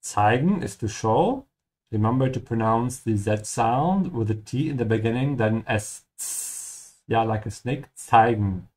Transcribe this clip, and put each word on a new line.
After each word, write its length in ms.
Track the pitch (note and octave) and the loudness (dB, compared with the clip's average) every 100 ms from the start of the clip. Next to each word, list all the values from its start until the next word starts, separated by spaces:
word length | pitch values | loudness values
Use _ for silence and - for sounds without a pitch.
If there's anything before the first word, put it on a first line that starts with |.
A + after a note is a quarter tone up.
Zeigen 600 | - - G#2 B2 E3 G3 | -6 0 2 4 2 0
is 120 | G#2+ - | -2 -6
to 100 | A2 | -8
show. 580 | - A2 A#2 F#3+ C4+ - _ _ _ _ | -4 0 2 2 0 -8 _ _ _ _
Remember 380 | A2 A2 B2+ C3 | 0 2 2 0
to 100 | B2+ | -2
pronounce 600 | - A2+ A2 A2+ B2 A#2+ | -4 0 2 2 0 -4
the 160 | - | -2
Z 280 | G#2+ G2+ G#2+ | 0 0 -2
sound 680 | - - A2+ B2 D#3+ G3 F#3 | -2 -2 0 2 2 0 0
with 160 | A#2+ G#2+ | -2 -2
a 40 | |
T 340 | G#2+ - B2+ D#3 | -2 -4 -4 -2
in 80 | C#3 | -2
the 80 | |
beginning, 520 | A2 A2 A#2 A#2 C#3 C3+ | 0 2 2 0 0 0
then 260 | A2 A2+ - | 0 0 -2
S. 360 | A2 - - _ - | -4 -4 -14 _ -14
Tss. 800 | - - - - - - - _ - | -10 -8 -8 -10 -14 -16 -20 _ -2
Yeah, 160 | A2+ | 0
like 220 | A2 A2 | 2 -2
a 60 | G#2+ | -4
snake. 340 | - B2 C3 - | -8 -4 -6 -6
Zeigen. 720 | - - A#2 A2+ A2 G2+ F#2 - | -18 4 6 6 4 0 -2 -8